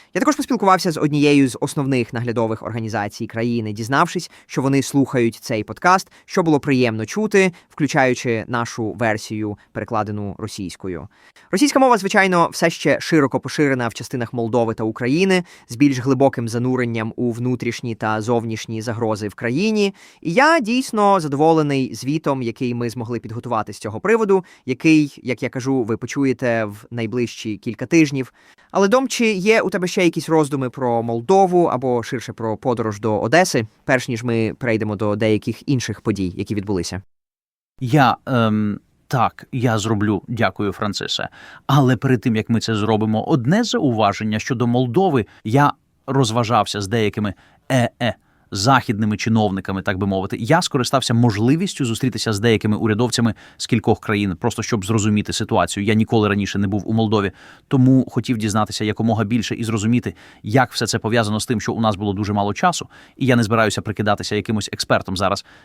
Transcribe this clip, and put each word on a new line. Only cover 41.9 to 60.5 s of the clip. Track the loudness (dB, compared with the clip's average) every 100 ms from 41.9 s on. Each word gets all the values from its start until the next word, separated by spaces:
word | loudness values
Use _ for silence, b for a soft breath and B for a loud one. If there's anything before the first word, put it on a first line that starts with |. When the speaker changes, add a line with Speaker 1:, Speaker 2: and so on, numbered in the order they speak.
| 2
Speaker 2:
перед | 2 2
тим, | 2 0
як | 0
ми | 0
це | 0
зробимо, | -2 2 2 2 0 0
одне | 0 2 0
зауваження | 0 0 0 2 2 2 -2 -4
щодо | -2 -2 0
Молдови. | 0 0 2 2 2 -2 b
Я | 0 2 2 0 _ _ -4
розважався | 0 2 0 2 2 2 -2
з | -2
деякими, | 0 0 -2 -6 -6 b b -2
е-, | 0 0 -2
е, | -4 -6 _ _ -12
західними | -2 2 2 2 -2 0 0
чиновниками, | 2 2 2 -2 -4 -6
так | -4 -4
би | -2
мовити. | -2 -4 -6
Я | 2 2
скористався | 2 -2 0 0 2
можливістю | 2 2 2 2 2 -2 -4
зустрітися | -4 -2 -2 -2 -4
з | 0
деякими | 2 2 0 0
урядовцями | 0 0 0 2 0 -2 B B
з | -2
кількох | 0 2 0
країн, | 0 0 0 -2
просто | -4 -4
щоб | -4 -4 0
зрозуміти | 0 2 0 0
ситуацію. | -4 0 0 0 -2
Я | 0
ніколи | 2 2 2 2
раніше | 0 -2 -2
не | -2
був | -2 -2
у |
Молдові, | 0 2 2 0 B B B -2
тому | 4 6 6 2
хотів | -4 -4 -2
дізнатися | 0 0 -2 -2
якомога | -4 0 0 0
більше | 0 -2 -2
і | -6
зрозуміти, | -4 -2 2 0 -2 -10 B B
як | 0